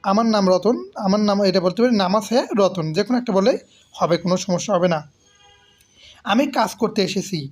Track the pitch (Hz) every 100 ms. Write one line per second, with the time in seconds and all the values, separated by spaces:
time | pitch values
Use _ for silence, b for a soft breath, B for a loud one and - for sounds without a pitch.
0 | 202 202 233 214 190 185 196 311 381 -
1 | 202 208 202 196 196 185 180 180 247 220
2 | 185 214 208 240 - 208 190 185 156 160
3 | 208 247 247 190 202 339 - b b -
4 | 170 165 175 180 190 175 - 185 175 160
5 | 147 _ _ _ _ _ _ _ b b
6 | b b - 214 285 277 214 - 220 214
7 | 190 196 - 170 139